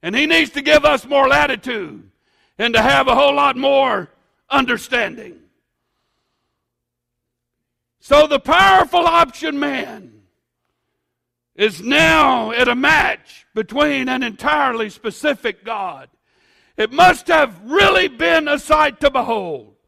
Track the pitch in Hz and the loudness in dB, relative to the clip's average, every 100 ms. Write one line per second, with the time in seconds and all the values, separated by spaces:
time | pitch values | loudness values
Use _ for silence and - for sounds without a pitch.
0 | 165 220 302 330 311 285 285 302 285 285 | -6 -4 0 0 -2 -4 2 2 4 0
1 | 247 277 269 285 294 247 254 233 170 - | -2 0 2 2 0 -2 -8 -10 -10 -16
2 | - _ _ _ _ _ 226 233 226 277 | -20 _ _ _ _ _ -2 0 2 2
3 | - 240 285 285 285 254 269 277 269 208 | 2 2 2 2 0 0 0 2 0 -2
4 | 175 _ _ _ _ 277 254 240 - 247 | -8 _ _ _ _ -2 -2 -4 -4 -4
5 | 202 226 202 165 78 _ _ _ _ _ | -4 -8 -20 -20 _ _ _ _ _ _
6 | _ _ _ _ _ _ _ _ _ _ | _ _ _ _ _ _ _ _ _ _
7 | _ _ _ _ _ _ _ _ _ _ | _ _ _ _ _ _ _ _ _ _
8 | - 285 302 285 - 330 392 381 349 349 | 0 4 4 0 0 2 4 4 2 0
9 | 339 330 330 - 320 285 285 269 - 220 | 2 2 0 -2 -8 -6 -6 -6 -10 -14
10 | 180 107 _ _ _ _ _ _ _ _ | -20 _ _ _ _ _ _ _ _ _
11 | _ _ _ _ _ - 214 165 208 285 | _ _ _ _ _ -4 -4 -4 -4 0
12 | 320 320 285 254 220 233 247 240 285 311 | 2 4 2 0 -2 -2 -2 0 2 2
13 | - - _ - _ 220 214 240 294 277 | 0 -6 _ -20 _ -8 -6 -2 -2 -2
14 | 254 254 247 208 285 302 277 226 220 - | -4 -4 -6 -6 -4 0 0 -2 -8 -8
15 | 226 - 302 269 240 - 202 220 190 143 | -12 -6 -4 -4 -6 -10 -10 -10 -10 -12
16 | - _ _ _ _ _ _ - 269 269 | -20 _ _ _ _ _ _ -6 -6 4
17 | 359 339 - 330 277 175 214 320 392 381 | 4 4 0 2 2 -2 -4 2 2 2
18 | 359 240 330 330 294 285 - 302 302 233 | -2 -2 0 0 0 -4 0 2 2 0
19 | 277 269 226 226 185 143 107 _ | -2 0 -2 -4 -6 -12 -14 _